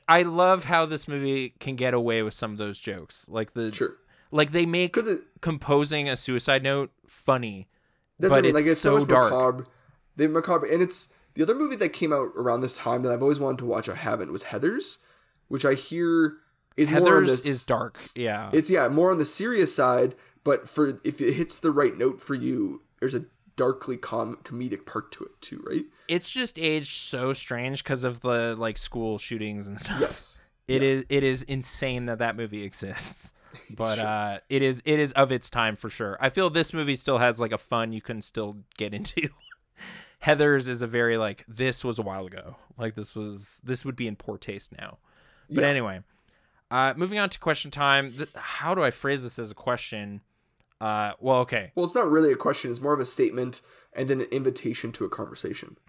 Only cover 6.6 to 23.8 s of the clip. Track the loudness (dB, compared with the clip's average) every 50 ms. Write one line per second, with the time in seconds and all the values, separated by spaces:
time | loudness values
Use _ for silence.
6.6 | 4 2 0 0 -2 -4 _ _ _ _ -20 -4 0 2 2 2 0 -6 -8 -10
7.6 | -16 _ _ _ _ _ _ _ _ _ _ 0 4 6 6 6 6 6 6 6
8.6 | 6 4 4 4 4 4 6 6 6 6 6 6 6 6 4 4 2 2 0 -2
9.6 | -6 -14 _ _ _ _ _ _ _ _ -2 0 2 2 2 2 2 2 2 2
10.6 | 2 2 2 2 2 2 2 -2 -2 -4 _ _ _ _ -2 0 2 2 2 2
11.6 | 2 -2 0 0 -2 -2 0 0 0 0 2 0 0 -2 -2 -2 0 0 0 0
12.6 | 0 -4 -4 -4 -2 -2 0 0 2 0 2 4 4 4 4 2 0 -2 -2 -2
13.6 | -2 -2 -2 -2 -2 -4 -6 -6 -4 -2 -2 -2 -4 -4 -6 -8 -8 -6 -4 0
14.6 | 0 0 0 0 -4 -6 -8 -10 _ _ _ _ _ _ _ _ _ -8 -4 0
15.6 | 2 2 2 0 -2 -6 -4 0 0 2 4 4 4 2 0 -6 _ _ _ _
16.6 | _ _ 0 2 2 4 6 6 8 8 8 8 6 6 4 2 2 0 0 0
17.6 | 0 0 0 0 -2 -4 -4 -4 -4 -4 -4 -2 -2 -2 -2 -4 -2 0 2 2
18.6 | 4 4 2 2 2 4 4 4 6 6 4 4 2 2 0 0 0 0 2 2
19.6 | 2 2 4 4 4 4 6 4 4 2 0 -6 -20 _ _ _ 0 2 2 2
20.6 | 0 -2 0 2 2 2 0 -2 -4 -6 -2 0 0 2 2 0 0 -4 -4 -2
21.6 | 0 2 4 4 4 2 2 2 0 0 0 -2 -6 -6 -4 -2 -2 -2 -2 -2
22.6 | -2 -4 -4 -8 _ _ _ -4 -4 -2 -2 -4 -6 -8 _ _ _ _ -2 0
23.6 | 0 0 0 -2